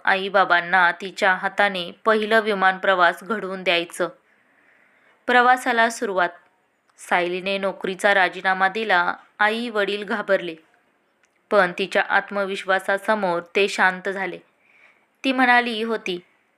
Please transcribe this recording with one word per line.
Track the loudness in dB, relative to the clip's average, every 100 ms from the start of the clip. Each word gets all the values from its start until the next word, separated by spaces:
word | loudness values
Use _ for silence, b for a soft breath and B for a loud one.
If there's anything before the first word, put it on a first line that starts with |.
आईबाबांना | 0 0 2 2 4 2 2 2 2
तिच्या | 0 -10 0 0
हाताने | 0 -2 0 0 0 -10 -4
पहिलं | 0 0 2 2
विमान | 2 2 2 2
प्रवास | 0 4 4 2
घडवून | -8 -6 -6 -6
द्यायचं. | -2 -2 -2 -6 -6 -8 b b b b b b b b b b 0
प्रवासाला | 4 4 2 0 0 0
सुरुवात. | -2 -4 -2 -2 -4 _ _ _ _ _ _
सायलीने | -2 -2 0 -4 -4 -4
नोकरीचा | -4 -6 -8 0 2
राजीनामा | 4 2 0 -2 0 0
दिला. | 0 0 2 2 -4 _ -2
आई-वडील | 0 0 -4 -2 -2 -4
घाबरले, | -6 -6 0 -2 -2 -12 _ _ _ _ _ _ _ _ 0
पण | 2 2 -2
तिच्या | -2 -2 2
आत्मविश्वासासमोर | 0 0 -6 -6 -6 -2 -2 0 -4 -2 -2 0 -4 -2 0
ते | 0
शांत | 2 0 0 -8
झाले. | -6 -8 -10 _ _ b b b b b _
ती | -4
म्हणाली | 0 4 4 2 -4
होती, | -4 -6 -6 -8 _ _ _